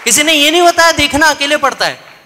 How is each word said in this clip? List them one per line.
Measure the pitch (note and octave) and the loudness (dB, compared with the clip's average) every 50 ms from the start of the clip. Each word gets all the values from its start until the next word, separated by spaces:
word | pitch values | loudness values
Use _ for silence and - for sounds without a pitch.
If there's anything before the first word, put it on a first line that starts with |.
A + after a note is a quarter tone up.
| - | -4
किसी | A#3+ A3+ C#4+ | -2 -2 0
ने | D4 D#4 | 0 0
ये | D#4+ D4 C#4+ D4+ | 0 0 0 2
नहीं | D#4 F4 | 2 2
बताया, | F4 F4 E4+ E4 E4 E4+ | 2 2 2 2 2 2
देखना | D#4+ D#4+ D4 C#4+ - C#4+ D#4+ | 2 0 -2 -2 0 0 0
अकेले | D#4 C#4+ C#4+ C#4+ C#4+ D4 | 0 0 -2 -2 -2 -2
पड़ता | D4 D4 C4 A#3 - F#3 | -2 -2 -4 -2 -2 -6
है। | D#3 C3 - - - - - _ | -6 -6 -10 -18 -20 -20 -20 _